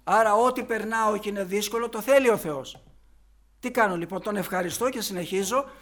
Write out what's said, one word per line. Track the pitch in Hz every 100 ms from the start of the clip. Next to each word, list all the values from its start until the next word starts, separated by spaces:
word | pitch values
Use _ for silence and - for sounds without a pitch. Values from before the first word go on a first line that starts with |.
Άρα | - 202 220
ό,τι | 208 247 254
περνάω | 214 226 220 226 220 208
και | 208
είναι | 202
δύσκολο, | 185 196 208 233 233
το | 226
θέλει | 220 277 254
ο | 196
Θεός. | 160 139 123 - - - _ _ _ _ _ _
Τι | 247
κάνω | 247 214 175
λοιπόν; | 165 185
Τον | 214 202
ευχαριστώ | 180 185 180 - 254
και | 247
συνεχίζω, | 202 190 170 190 190 254 277 -